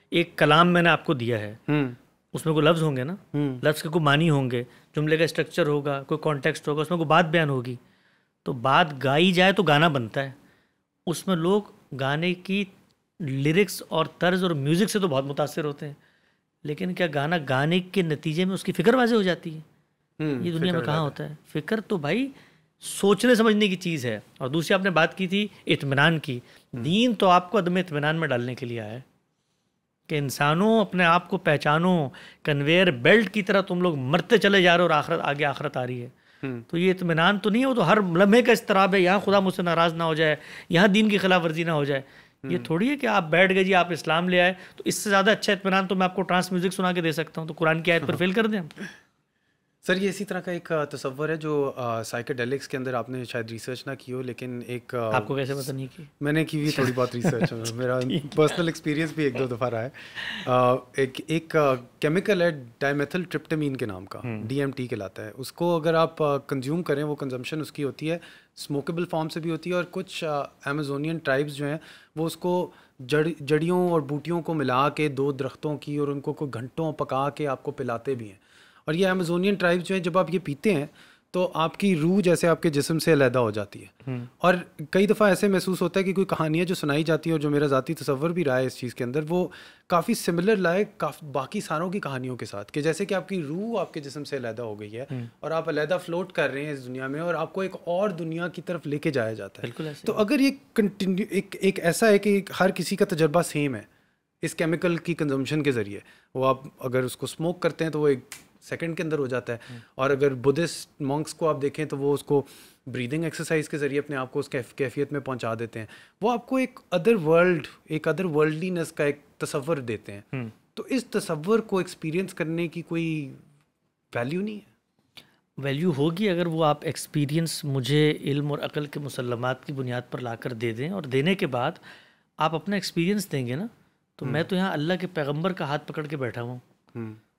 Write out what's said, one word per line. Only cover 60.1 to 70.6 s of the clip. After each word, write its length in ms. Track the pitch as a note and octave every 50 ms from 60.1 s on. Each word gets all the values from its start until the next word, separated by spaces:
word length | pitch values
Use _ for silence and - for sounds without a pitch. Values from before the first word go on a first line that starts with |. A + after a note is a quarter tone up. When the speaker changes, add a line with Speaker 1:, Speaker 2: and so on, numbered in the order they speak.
| - - - - - G#3+ - B2+ B2+ B2+ B2+ B2 B2+ C3+ - - - C#3
Speaker 2:
एक, 140 | C3+ B2+ - - - -
एक, 260 | D#3 E3 D#3+ - -
अ, 180 | D#3 D3 C#3 C3
केमिकल 680 | B2 A#2+ - _ - - D3+ D#3+ G3 G3 G#3+ G3+ F3
है 240 | E3+ F3 D#3 C#3 B2 A#2 - - C#3+
dimethyl 420 | C#3 C#3+ C#3+ C#3+ C#3 - F#3 E3+
tryptamine 500 | - - D3 - - E3 D#3 D3+ C#3+ C3
के 100 | B2+ B2
नाम 180 | G#2+ F#2+ F#2 G2
का, 160 | - - G#2+ B2+
Speaker 1:
हम्म। 240 | A#2+ A2 G#2+ G#2+ A2
Speaker 2:
डीएमटी 380 | C3+ C#3+ C#3+ C#3 B2+ - B2+
कहलाता 360 | A#2+ B2 G#2 F#2+ F#2+ - -
है। 80 | G#2+ G#2+
उसको 460 | G#2 C3 B2+ - - - E3+ F3 E3+
अगर 180 | E3 D3+ E3 D#3+
आप, 280 | D#3+ E3 D#3+ - -
अ, 140 | D#3 D3 C#3+
कंज्यूम 460 | C3+ - - C#3+ C3+ B2 C#3 D#3+ F3+
करें, 220 | E3 - C#3+ C#3 D3+
वो 100 | D3+ D3
कंजम्पशन 460 | C#3+ D3 C3+ B2+ B2 B2 - D#3+ D#3
उसकी 220 | C#3+ - - D3
होती 240 | C#3+ C3 A#2+ - D3
है, 140 | D#3+ E3+ E3+ - - - - _ _ _
स्मोकेबल 480 | - - - C#3+ C#3+ C3+ - E3+ E3+ F3
फॉर्म 240 | E3+ - D#3+ D#3+ D#3+
से 120 | - E3+
भी 100 | D#3 E3+
होती 200 | D#3+ D#3 - F3
है 60 | F3+
और 80 | F3+ E3+
कुछ, 400 | F3 - F#3 F#3+ - - - E3+
अ, 180 | D#3 D3 C#3+ C3+ - _ _